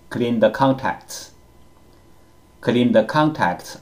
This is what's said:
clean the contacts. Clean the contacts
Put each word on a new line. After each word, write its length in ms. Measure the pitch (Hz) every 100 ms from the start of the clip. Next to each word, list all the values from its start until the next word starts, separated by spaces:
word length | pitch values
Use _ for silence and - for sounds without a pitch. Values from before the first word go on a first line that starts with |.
| -
clean 300 | 113 120 113
the 100 | 107
contacts. 800 | - 135 131 98 - - - - - - - - - - - - - - - - -
Clean 320 | - 120 120
the 120 | 110
contacts 760 | 107 - - - 90 87 - -